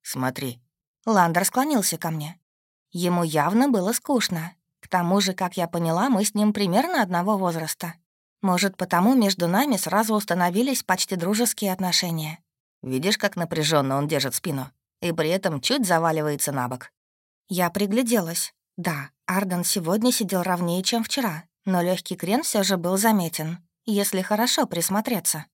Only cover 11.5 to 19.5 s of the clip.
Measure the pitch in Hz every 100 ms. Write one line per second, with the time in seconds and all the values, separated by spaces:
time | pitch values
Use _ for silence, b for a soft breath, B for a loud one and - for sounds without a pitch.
11.5 | - 202 185 185 - 180 165 156 165 _
12.5 | _ _ _ 127 131 170 214 202 180 165
13.5 | 160 151 156 135 135 147 156 131 - 180
14.5 | 143 131 _ _ _ 170 165 156 185 190
15.5 | 147 - 277 196 165 165 160 151 143 -
16.5 | 135 123 123 - _ _ _ _ _ _
17.5 | 185 170 196 202 220 240 233 165 170 -
18.5 | _ _ - 175 147 139 _ - 185 196